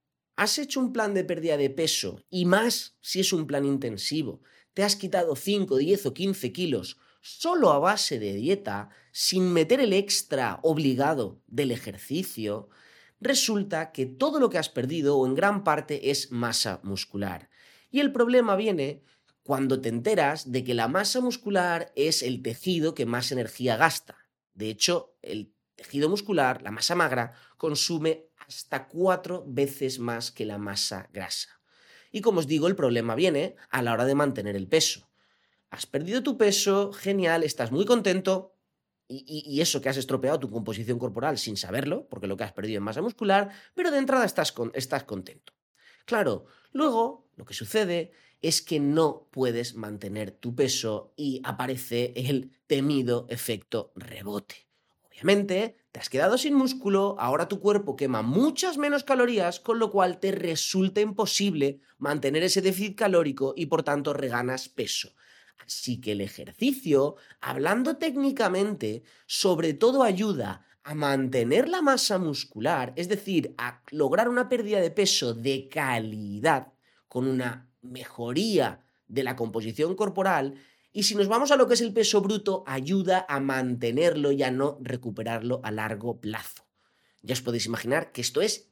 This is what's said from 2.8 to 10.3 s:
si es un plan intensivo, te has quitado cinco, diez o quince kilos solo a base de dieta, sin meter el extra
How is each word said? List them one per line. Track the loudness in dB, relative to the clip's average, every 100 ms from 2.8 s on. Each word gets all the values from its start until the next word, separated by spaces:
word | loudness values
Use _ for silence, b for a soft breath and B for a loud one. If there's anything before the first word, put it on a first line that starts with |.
| -6 _
si | -6 0
es | 0
un | 0 0
plan | 0
intensivo, | 0 0 -2 -4 -4 -2 -4 -8 b b b
te | 0
has | 2 2
quitado | 0 0 0 0
cinco, | 0 0 2 2
diez | 4 2 2
o |
quince | -2 -4 -2 -6
kilos | -4 -2 -2 -4 -14 b b
solo | -20 -6 -2 4 6
a | 6
base | 4 2 -2 -2
de | -4
dieta, | -2 -2 -2 -2 -8 -8 b b
sin | -4 0 2 2
meter | 4 4 4
el | 4
extra | 2 2 -2 -2